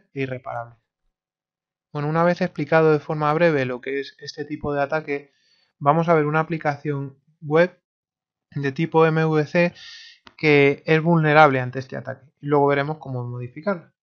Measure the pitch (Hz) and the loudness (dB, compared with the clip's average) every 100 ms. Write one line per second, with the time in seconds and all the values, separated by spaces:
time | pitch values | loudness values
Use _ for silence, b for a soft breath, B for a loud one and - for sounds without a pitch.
0 | _ 139 131 127 131 120 117 120 _ _ | _ -10 -8 -8 -12 -12 -12 _ _ _
1 | _ _ _ _ _ _ _ _ _ 151 | _ _ _ _ _ _ _ _ _ -8
2 | 147 165 175 175 175 - 143 160 160 151 | -4 0 0 0 -4 -6 0 2 4 2
3 | - 151 151 156 170 147 127 123 127 139 | -2 -4 -2 2 2 2 -2 -6 -8 -8
4 | 135 - 147 - 147 147 147 143 139 156 | -10 -14 -18 -14 -10 -8 -6 -4 -2 -4
5 | 156 143 143 _ _ _ _ - 139 160 | -6 -10 -10 _ _ _ _ -4 0 2
6 | 165 160 147 156 160 160 151 139 151 143 | 2 2 2 -2 -4 -4 -4 -6 -6 -6
7 | 139 - _ _ 151 156 180 _ _ _ | -8 -14 _ _ -2 2 2 _ _ _
8 | _ _ _ _ _ 147 139 135 165 160 | _ _ _ _ _ -6 -6 -2 0 4
9 | 160 160 160 156 147 180 175 B B B | 4 2 0 0 0 0 0 B B B
10 | B B - - 156 143 139 143 - 160 | B B -20 -4 2 4 4 2 0 0
11 | 160 170 156 147 151 131 123 131 131 135 | 2 2 4 6 6 4 -4 -8 -10 -12
12 | 131 - _ _ 143 147 143 143 143 156 | -12 -14 _ _ -2 0 2 0 -2 -8
13 | 135 127 120 123 123 - 170 180 - _ | -10 -10 -8 -10 -12 -10 -8 -8 -10 _